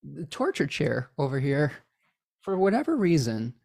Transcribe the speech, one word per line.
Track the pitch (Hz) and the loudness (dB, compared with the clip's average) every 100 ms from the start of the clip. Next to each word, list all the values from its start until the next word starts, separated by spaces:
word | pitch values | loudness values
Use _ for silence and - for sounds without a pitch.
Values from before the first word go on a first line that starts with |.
the | - 147 | -16 -12
torture | 165 - 285 - 139 | -12 -4 -2 0 -2
chair | - 151 113 127 - | 0 0 0 -4 -4
over | 139 135 | -2 0
here, | 139 139 147 - _ _ _ _ _ _ | 0 2 2 0 _ _ _ _ _ _
for | - 190 | -4 2
whatever | 190 214 302 320 | 2 2 0 2
reason | 185 165 120 110 117 - | 4 4 2 -2 -6 -8